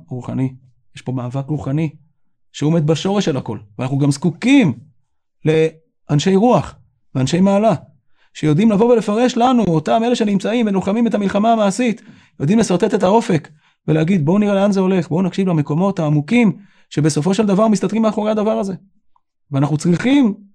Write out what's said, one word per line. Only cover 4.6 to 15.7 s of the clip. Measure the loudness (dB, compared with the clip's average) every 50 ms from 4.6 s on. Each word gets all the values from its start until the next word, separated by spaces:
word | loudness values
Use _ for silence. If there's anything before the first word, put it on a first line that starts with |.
| 4 2 0 -4 -10 _ _ _ _ _ _ _ _ _ _ _ _
לאנשי | 0 2 2 0 0 -2 -8 _ _ _ _ _ _ -2 0 2 2 2
רוח | 4 4 4 2 2 0 -2 -10 -20 _ _ _ _ _ _ _
ואנשי | -4 -2 -2 0 0
מעלה, | 2 2 2 2 2 2 0 0 -4 -14 _ _ _ _ _ _ _ _ _
שיודעים | -4 0 0 2 4 4 2
לבוא | 4 4 4 4 4
ולפרש | 2 2 -2 -2 0 0 0 0
לנו, | 2 2 2 2 2 2
אותם | 2 0 -2 0 0 -2 0 0
אלה | 0 -2
שנמצאים, | 0 0 -2 -2 -2 -2 -2 -2 -2 -2
ונלחמים | 0 -2 -2 -2 -2 -2 -2 -2
את | -2 -2
המלחמה | -2 -2 -2 -2 0 2 2 2
המעשית, | 2 2 0 0 0 -2 -2 -2 -4 -10 -20 -20 -20 _ _ _ _
יודעים | -2 0 2 2
לשרטט | 2 2 0 0 0 0 0
את | 0 2
האופק, | 2 2 2 2 2 -2 -2 -2 -6 -20 _ _ _ _ _ _ -2
ולהגיד, | 0 0 2 0 0 0 2
"בואו | 2 2 2
נראה | 2 2 0
לאן | 2 0 0 2
זה | 0
הולך, | 0 2 0 0 -2 -2
בואו | -2 -2 -2
נקשיב | -2 -2 -2 -2 0
למקומות | 0 0 0 0